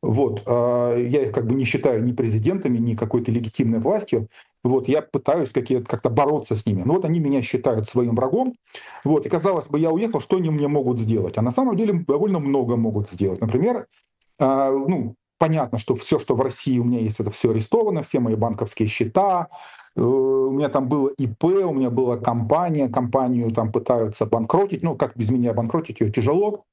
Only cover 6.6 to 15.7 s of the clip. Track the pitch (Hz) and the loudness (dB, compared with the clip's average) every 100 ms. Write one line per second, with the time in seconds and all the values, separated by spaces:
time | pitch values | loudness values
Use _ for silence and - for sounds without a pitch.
6.6 | - 95 98 175 180 170 143 139 123 127 | 0 -2 0 0 0 0 2 0 0 0
7.6 | 135 110 107 123 120 113 131 208 254 240 | 0 0 0 0 2 2 2 0 0 -4
8.6 | _ - - - 139 160 - 175 175 180 | _ -20 -18 -6 0 2 2 0 2 0
9.6 | - 147 165 160 226 226 - 190 165 151 | 0 0 2 2 0 -2 0 0 2 0
10.6 | 143 147 127 120 110 110 90 110 120 123 | 2 2 0 0 0 0 0 0 0 2
11.6 | 262 196 220 180 170 143 208 180 139 139 | 0 2 0 0 0 0 2 0 0 0
12.6 | 120 123 113 104 101 87 98 90 110 127 | 0 0 0 -2 -6 -2 -2 -2 0 0
13.6 | 202 233 - _ _ _ _ _ 135 135 | 0 -2 -6 _ _ _ _ _ 0 2
14.6 | 135 135 143 175 113 - _ _ 160 160 | 2 0 0 -2 -4 -10 _ _ 0 2
15.6 | 127 | 0